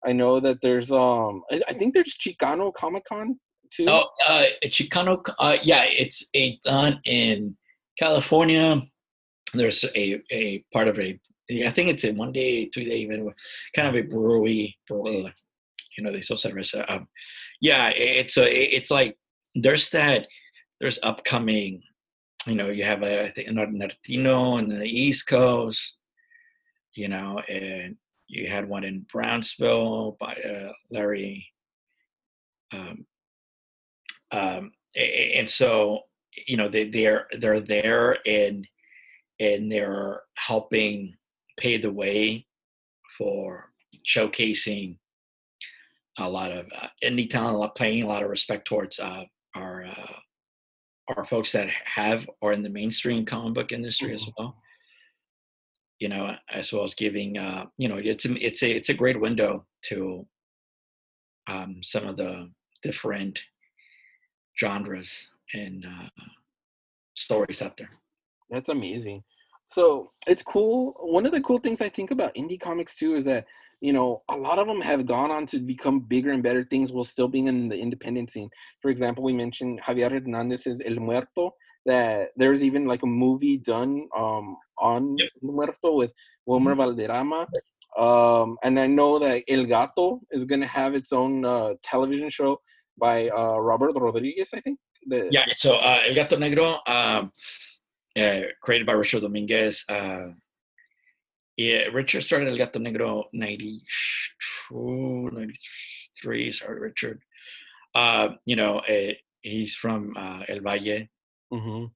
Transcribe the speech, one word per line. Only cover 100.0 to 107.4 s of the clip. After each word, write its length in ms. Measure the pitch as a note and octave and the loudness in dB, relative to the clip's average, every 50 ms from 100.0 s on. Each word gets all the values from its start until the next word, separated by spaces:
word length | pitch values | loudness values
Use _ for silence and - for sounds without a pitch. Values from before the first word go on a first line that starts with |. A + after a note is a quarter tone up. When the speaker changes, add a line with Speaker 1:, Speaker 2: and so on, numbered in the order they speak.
| G2+ F#2+ F#2+ F#2 F2+ F2+ F2 E2+ _ _ _ _ _ _ _ _ _ _ _ _ _ _ _ _ _ _ _ _ _ _ _ - | -4 -6 -8 -8 -10 -12 -16 -20 _ _ _ _ _ _ _ _ _ _ _ _ _ _ _ _ _ _ _ _ _ _ _ -4
Speaker 2:
yeah, 300 | A#2 A#2 A#2 A2+ - - A#2 | 0 2 4 4 2 2 0
Richard 280 | B2+ C3+ C3 - - | -2 0 0 0 0
started 260 | - - E3+ D3 C#3+ C3+ | 0 2 2 2 2 0
El 100 | B2 A#2+ | 0 0
Gato 220 | B2+ B2+ - A#2 | 0 -2 -2 -6
Negro 460 | A#2 A#2 A2+ A2+ A2+ A#2 A2 G#2+ G#2+ - - | -6 -4 -2 -2 -2 0 -2 -4 -6 -6 -8
ninety-two, 2000 | A2+ A2+ G#2+ G#2 G#2 G#2 G#2+ A2 A2 _ - - - - - - - - - - _ - - - - - - B2 A#2+ A#2+ B2 B2+ B2+ C3 C3 B2+ B2 B2 B2 - | -6 -6 -6 -6 -8 -8 -12 -12 -12 _ -10 -6 -4 -4 -4 -4 -6 -8 -10 -10 _ -10 -10 -10 -12 -14 -12 -10 -8 -6 -4 -4 -2 -2 -4 -4 -4 -4 -6 -6
ninety-three. 1200 | A#2 A2 A2 A2 - - - - - - - - - - - _ - - A#2 A#2 A#2 A#2+ A#2+ | -8 -10 -10 -12 -14 -18 -18 -16 -16 -16 -14 -16 -16 -18 -20 _ -14 -8 -6 -4 -4 -4 -4
Sorry, 280 | A2+ - - A2 A#2 A#2+ | -4 -6 -8 -8 -10 -8
Richard. 420 | A#2+ A2+ A2+ - - A#2 A2 - _ _ _ - | -10 -8 -8 -6 -8 -8 -8 -12 _ _ _ -20